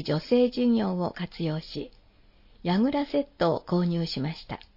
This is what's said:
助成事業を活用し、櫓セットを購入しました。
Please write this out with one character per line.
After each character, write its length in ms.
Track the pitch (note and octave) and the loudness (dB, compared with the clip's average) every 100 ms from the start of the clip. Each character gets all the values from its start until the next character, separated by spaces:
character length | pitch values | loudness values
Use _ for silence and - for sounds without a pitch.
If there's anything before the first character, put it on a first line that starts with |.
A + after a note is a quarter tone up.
| D#3 | 0
助 140 | D#3 | -2
成 280 | - B3 B3 | 2 4 4
事 180 | B3 B3 | 2 2
業 360 | A3+ G3+ F3+ | 2 2 0
を 60 | F3 | -4
活 340 | - F3+ - | -4 -10 -4
用 160 | E3 D#3 | -4 -4
し、 320 | - D3 B3+ - _ _ - _ _ - | -6 -10 -10 -16 _ _ -20 _ _ -8
櫓 400 | E3+ F#3 B3+ C#4+ | 0 2 2 2
セ 160 | C#4+ C#4+ | 0 -2
ッ 60 | C#4 - | -2 0
ト 180 | E3+ | 0
を 60 | D3+ | 0
購 240 | - F3+ | 0 0
入 220 | F3 E3+ E3 | 2 0 -2
し 140 | - | -4
ま 120 | C#3 | -4
し 160 | E3 - | -6 -12
た。 100 | A#2 - | -14 -14